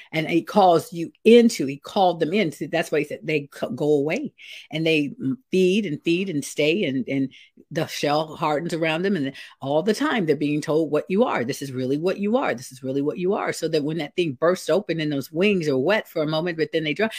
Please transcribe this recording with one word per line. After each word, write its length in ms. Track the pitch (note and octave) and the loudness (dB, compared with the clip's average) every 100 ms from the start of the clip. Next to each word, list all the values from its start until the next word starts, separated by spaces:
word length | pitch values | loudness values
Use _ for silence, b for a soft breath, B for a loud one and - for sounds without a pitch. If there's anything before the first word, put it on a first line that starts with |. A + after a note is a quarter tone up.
| B | B
And 160 | D#3+ D#3 | -4 0
he 140 | E3+ | 0
calls 500 | - G#3 F#3 E3 - | 2 4 6 6 2
you 200 | E3+ D#3+ - | -8 -10 0
into, 440 | - A#3 A#3 - C3+ | 8 8 8 2 -4
he 100 | C#3+ | -6
called 420 | - G#3+ F#3 E3 | -6 2 2 2
them 140 | D#3 | 0
in. 180 | G3 E3+ | 0 -2
So 140 | - D#3 | -4 -4
that's 260 | D#3+ E3+ | -4 -2
why 60 | D#3 | -2
he 80 | D3+ | -4
said 140 | - | -6
they 280 | D3+ D#3 C#3+ | -4 -4 -4
c-, 140 | - - B2 | -8 -8 -2
go 180 | D3+ | 2
away 400 | D3+ C#3+ G3 C#4+ - B B B | 2 2 -2 -6 -12 B B B
and 120 | D#3 | -2
they 300 | D#3+ D#3 D3 - C3+ B2+ _ | 2 2 0 -4 -4 -4 _
feed 340 | F#3 F#3 G3 G3+ | 2 4 2 0
and 160 | D3 | -4
feed 260 | - E3+ G3 | 0 0 0
and 140 | D3 | -4
stay. 420 | C3 - D3+ F3 E3 | -4 0 2 2 0
And, 220 | C3 A#2 | -2 -2
and 240 | C3+ C3+ B B _ - | -2 -4 B B _ -10
the 160 | - D#3 | -6 -6
shell 500 | - D3 D3 D#3+ C3+ | -2 0 0 -2 -4
hardens 380 | D#3+ D3+ E3+ | -2 0 -2
around 300 | D#3+ D#3+ D#3 | -2 0 0
them. 120 | G3 F#3+ | 0 0
And 180 | C3+ - B B | -2 -6 B B
all 220 | C3 D3 | -2 0
the 100 | G3 | 2
time 320 | G#3+ C#4 B3 D#3+ | 0 0 0 2
they're 100 | D3 | 2
being 240 | D3 D3 | 0 -2
told 300 | D3 D3+ D#3 | 0 0 2
what 160 | D3+ - | 0 0
you 160 | F#3+ B3 | 0 2
are. 180 | - | 0
This 180 | B2 C#3 | -2 -6
is 100 | C#3 | -8
really 260 | B2+ B2+ D3 | -6 -4 -2
what 200 | F3 G3 | -2 -2
you 200 | G3+ A#3+ | 0 0
are. 180 | A3+ B2 | 0 -4
This 160 | - | -8
is 100 | C3 | -12
really 220 | C3 C#3 | -6 -2
what 160 | C#3+ E3 | -2 -2
you 160 | F3+ G#3 | -2 -2
are. 180 | - | -4
So 140 | D#3 D#3+ | -4 -2
that 160 | D#3+ | -2
when 160 | C#3+ D#3+ | -2 -4
that 160 | D3 - | -6 -2
thing 160 | E3+ | -4
bursts 380 | B2+ E3 F#3 - | 0 0 2 0
open 280 | D#3 - E3 | 0 0 -4
and 120 | D3+ | -2
those 200 | C#3+ C3+ | -4 -4
wings 360 | D#3+ G#3 F#3+ D3+ | 0 2 2 0
are 100 | C3 | 0
wet 300 | D3 G#3 - | 2 0 -2
for 160 | E3 | -4
a 40 | D3+ | -2
moment, 300 | D#3 F3 D#3+ | -2 -2 -2
but 140 | D3+ | -2
then 100 | E3 | -2
they 120 | D#3 D3 | -2 -2
dry, 160 | A3 | -2